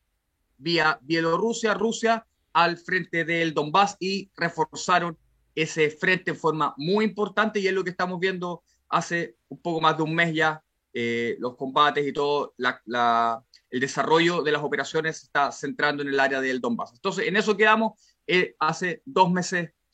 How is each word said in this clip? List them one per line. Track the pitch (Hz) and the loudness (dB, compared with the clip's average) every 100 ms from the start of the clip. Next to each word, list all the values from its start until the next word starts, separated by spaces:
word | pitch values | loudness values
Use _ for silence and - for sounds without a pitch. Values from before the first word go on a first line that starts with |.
| _ _ _ _ _ _ | _ _ _ _ _ _
vía | 151 170 156 156 | -2 2 2 0
Bielorrusia, | 131 165 165 170 226 226 220 | -2 0 2 2 0 0 0
Rusia, | 190 220 - 220 226 - _ _ | 0 0 0 0 0 -4 _ _
al | 160 170 170 | 2 2 0
frente | - 180 165 170 | -2 -4 -2 -2
del | 160 165 165 | 0 0 0
Donbass | 151 151 185 196 - | 0 2 4 2 0
y | 185 196 - - | -4 -4 -8 -6
reforzaron | 170 - 156 - - 180 175 160 _ _ _ | -4 -2 -4 -4 0 0 0 -8 _ _ _
ese | 156 156 165 151 | -4 -2 0 0
frente | 151 185 185 175 | 0 0 0 -2
en | 147 | -2
forma | 170 156 143 - | -2 0 -2 -4
muy | 156 208 220 | -2 0 0
importante | 208 202 208 214 208 | -2 -4 -2 -2 0
y | 190 | 0
es | |
lo | 190 | -2
que | 180 | -4
estamos | 180 180 185 | -4 -6 -2
viendo | 190 185 175 170 _ _ - | -4 -2 -6 -10 _ _ -4
hace | 170 170 170 165 - _ | -2 -2 -4 -4 -10 _
un | 135 | -8
poco | 175 160 | -4 0
más | 156 156 | 2 2
de | |
un | 156 165 | 0 0
mes | 165 | 0
ya, | 156 156 156 _ _ _ | 2 0 -2 _ _ _
eh, | 120 117 117 117 - | -6 -2 -2 -2 -4
los | 120 - | -8 -8
combates | 135 139 147 147 143 | -4 2 2 2 -2
y | |
todo, | 139 143 147 - - | -2 -2 -2 -4 -4
la, | 127 127 107 | -4 -4 -6
la, | 120 120 117 117 113 - _ _ | 0 2 4 2 -2 -10 _ _
el | 127 | -4
desarrollo | 135 147 135 160 170 175 | -2 -2 2 4 4 2
de | 147 | 0
las | 147 | -2
operaciones | 147 139 139 160 160 156 | -2 -4 -2 -4 -4 -6
se | - | -4
está | 143 135 | 0 0
centrando | - 143 131 147 147 | -2 -8 -2 -2 -2
en | 143 | -2
el | 139 | 2
área | 135 135 | 2 2
del | 131 131 | -2 -2
Donbass. | 120 113 - | -2 -2 -6
Entonces, | _ 196 175 165 | _ -6 -2 0
en | 202 | 0
eso | 202 202 | 2 4
quedamos, | 214 220 220 - _ _ - | 4 4 2 -6 _ _ 0
eh, | 180 - - | 0 0 -2
hace | 156 165 180 156 - | -2 0 -4 -6 0
dos | 185 180 | 2 4
meses | 180 170 180 165 _ _ | 2 -2 -4 -6 _ _